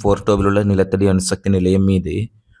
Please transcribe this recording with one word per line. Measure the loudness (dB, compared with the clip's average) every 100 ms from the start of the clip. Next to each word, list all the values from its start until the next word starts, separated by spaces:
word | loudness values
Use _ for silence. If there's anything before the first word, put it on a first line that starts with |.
போர்டோவில் | -2 0 0 0 0
உள்ள | 0
நிலத்தடி | 0 0 0 0 0
அணுசக்தி | 0 -2 -4 -2
நிலையம் | 0 2 2
மீது | 2 0 -2 -6 -8 _ _ _